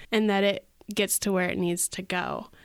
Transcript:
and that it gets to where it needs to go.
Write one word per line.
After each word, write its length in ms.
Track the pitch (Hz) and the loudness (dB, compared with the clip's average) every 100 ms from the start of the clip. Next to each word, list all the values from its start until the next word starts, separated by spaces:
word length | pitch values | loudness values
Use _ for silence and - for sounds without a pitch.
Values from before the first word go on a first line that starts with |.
| - | -2
and 180 | 220 214 | 2 4
that 140 | 196 | 4
it 240 | 202 196 - _ - | 4 0 -6 _ -6
gets 260 | 208 196 - | -2 0 0
to 120 | 202 | 0
where 160 | 185 180 | 0 0
it 80 | - | 0
needs 300 | 175 175 - | 0 0 -4
to 120 | - | -6
go. 460 | 185 180 - - - - | -4 -4 -2 -6 -10 -18